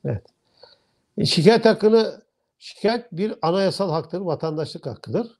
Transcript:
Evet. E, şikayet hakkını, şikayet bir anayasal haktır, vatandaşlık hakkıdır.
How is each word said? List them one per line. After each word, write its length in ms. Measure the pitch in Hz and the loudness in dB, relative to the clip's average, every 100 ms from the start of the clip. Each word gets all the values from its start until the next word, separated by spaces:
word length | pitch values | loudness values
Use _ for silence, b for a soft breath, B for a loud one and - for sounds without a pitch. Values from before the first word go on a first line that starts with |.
| - | -6
Evet. 180 | 110 _ _ b b b b b b b - | -8 _ _ b b b b b b b -4
E, 80 | 156 | 0
şikayet 400 | - 165 226 226 | 4 6 6 4
hakkını, 560 | 220 214 226 214 - _ _ _ _ | 4 4 4 2 -6 _ _ _ _
şikayet 520 | - - 196 233 240 | -20 -4 -2 -2 -6
bir 220 | 160 208 - | -6 -6 -2
anayasal 500 | 156 185 190 - 196 | -2 0 0 -2 -2
haktır, 300 | 156 160 180 | -4 -4 -8
vatandaşlık 640 | 190 147 160 156 151 165 139 | -4 -4 -4 -6 -8 -8 -12
hakkıdır. 420 | 107 - 120 226 | -12 -6 -6 -6